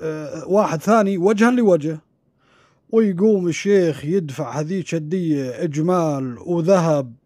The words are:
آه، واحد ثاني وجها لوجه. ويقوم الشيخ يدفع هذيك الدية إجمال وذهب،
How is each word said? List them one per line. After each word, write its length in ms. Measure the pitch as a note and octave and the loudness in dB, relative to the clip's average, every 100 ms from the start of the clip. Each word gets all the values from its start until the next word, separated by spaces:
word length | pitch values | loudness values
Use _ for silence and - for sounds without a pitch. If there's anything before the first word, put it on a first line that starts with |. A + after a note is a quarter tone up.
آه، 480 | D#3+ D#3 D3 E3 D#3+ | -10 -10 -10 -10 -2
واحد 340 | G3 G3+ E3 | 0 0 0
ثاني 360 | F#3+ A3 G3 G3 | 2 2 2 2
وجها 320 | F3+ G#3+ A#3 | 0 4 4
لوجه. 500 | B3 A3 E3+ D3 D#3+ _ _ _ _ _ _ _ _ _ | 4 4 4 2 -8 _ _ _ _ _ _ _ _ _
ويقوم 560 | A3+ G#3+ F3 G#3+ G#3 F3 | 0 0 2 2 2 0
الشيخ 560 | D#3+ G3+ G3+ F3 D3+ | -2 2 2 2 0
يدفع 560 | D3 F#3+ D#3 C3 C3+ B2+ | -2 -2 -2 -6 -8 -6
هذيك 340 | D#3 F#3+ - | -4 -6 -4
الدية 680 | E3 D3+ F#3 E3+ D3 C3 A#2 | -6 -4 -2 0 -2 -2 -4
إجمال 760 | F3+ C#3+ D#3+ F#3 D#3+ C#3 C3 A#2 | -4 -2 0 2 0 -2 -4 -8
وذهب، 720 | - F3 E3 F#3+ E3 D3 C3 A#2 | -4 -2 2 2 2 0 -2 -10